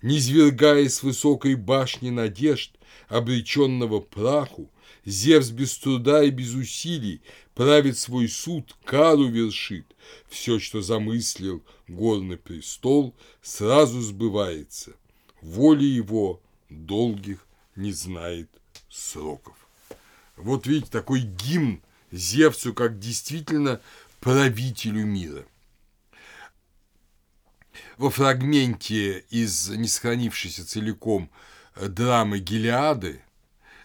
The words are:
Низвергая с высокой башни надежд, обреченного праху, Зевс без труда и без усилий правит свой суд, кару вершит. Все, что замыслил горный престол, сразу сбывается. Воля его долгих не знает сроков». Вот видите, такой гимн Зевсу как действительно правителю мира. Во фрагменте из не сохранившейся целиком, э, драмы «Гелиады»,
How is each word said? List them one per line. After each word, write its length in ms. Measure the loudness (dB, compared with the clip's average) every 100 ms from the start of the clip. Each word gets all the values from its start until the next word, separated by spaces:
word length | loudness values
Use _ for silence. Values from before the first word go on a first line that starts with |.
Низвергая 880 | 2 2 4 6 6 8 6 6 4
с 140 | 0
высокой 540 | -4 0 2 2 2 -2
башни 540 | 0 0 0 -4 -6
надежд, 640 | -2 -4 0 0 0 -4 _ _ -20 _
обреченного 880 | -2 0 -2 -2 2 2 2 0 -2
праху, 720 | -4 -4 0 0 -2 -10 -18 _ _ -20
Зевс 460 | -8 -2 6 6 6
без 260 | -4 -6 -4
труда 460 | -2 0 4 6
и 80 | 6
без 240 | 2 -6
усилий 680 | -6 -6 -8 -6 -6 -6 -8 _ -20 _ 0
правит 420 | 6 6 6 -2
свой 300 | -6 -2 -2
суд, 480 | -2 -6 -8 -8 -18
кару 420 | -4 4 6 6 4
вершит. 680 | 0 -2 -4 -8 -10 -14 _ -20 -20 _
Все, 320 | -12 -2 -2
что 200 | -2 -8
замыслил 840 | -4 -2 -2 -4 -4 -6 -8 -8 _ _ -18
горный 480 | -4 0 0 -4 -10
престол, 760 | -12 -14 -14 -6 2 2 2 -6 -20 _
сразу 580 | -16 -4 2 6 4 2
сбывается. 920 | -8 -4 -2 -2 -4 -6 -12 -18 -18 -20 _ _ _ _
Воля 440 | -12 2 6 6
его 560 | 4 0 -2 -2 -2 -4 _ _ _
долгих 760 | -20 -6 -2 -2 -2 -10 -14 _ _ _
не 180 | -10 -8
знает 560 | -8 -10 -10 -8 -10 -12 _ _ -20 _
сроков». 680 | -14 -12 -10 -10 -12 -16 _ _ _ _ -20 _ _ _ -14
Вот 320 | -4 -4 0
видите, 220 | -2 -2
такой 300 | -8 -2 -2
гимн 600 | -2 -6 -2 0 0 -2 _ _ _
Зевсу 640 | -8 -4 6 6 4 -8
как 240 | -2 -2 -2
действительно 840 | -8 -8 -8 -10 -4 -2 0 -2 -8 -20 -20 _
правителю 880 | 2 4 4 2 -6 -4 -4 -2 -2
мира. 400 | -4 -6 -10 -16 _ _ _ _ _ _ _ -20 -20 -20 _ _ _ _ _ _ _ _ _ _ _ _ -20 -20 -2
Во 140 | -2
фрагменте 1080 | 2 2 2 2 2 2 -2 -4 -2 -2 -4 -6
из 400 | -2 -2 -2 -6
не 180 | -4 -4
сохранившейся 760 | -2 -2 -2 -2 -4 -10 -10 -10
целиком, 640 | -6 -6 -6 -2 -2 -2 _ -20 -20 _
э, 140 | -10 -10
драмы 500 | -2 2 2 2 -2
«Гелиады», 840 | -4 -2 0 0 0 0 -4 -12 _ _ _ _ _ -20